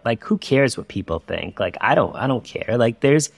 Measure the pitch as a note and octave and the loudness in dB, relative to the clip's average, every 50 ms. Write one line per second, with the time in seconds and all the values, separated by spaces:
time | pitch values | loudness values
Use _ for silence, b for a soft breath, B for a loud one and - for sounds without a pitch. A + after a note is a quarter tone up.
0 | - A#2 A#2 A2+ - - G#3+ G3 - - C3+ C3+ C#3 B2 - F2+ - - - G2+ | -2 -2 -2 -2 -2 -4 -4 -4 0 2 4 4 4 2 0 -4 -10 -8 -8 -8
1 | F#2 - E2 D#2+ - - F2 E2+ D#2+ F2 - - G2 F2+ - - - A2+ D3+ E3+ | -4 -4 -4 -6 -4 -6 -8 -6 -6 -8 -4 -4 -4 -4 -2 -2 0 2 4 4
2 | A2 - - D#2+ A#2 C3+ C3 A2+ - - - - - - A2+ A#2+ A#2 A#2 A2+ - | 2 0 -2 -4 -2 -2 -2 -2 -4 -8 -8 -6 -4 -2 2 2 2 2 2 2
3 | - C#3 D3 D#3 D3 - b | 4 4 4 4 2 -2 b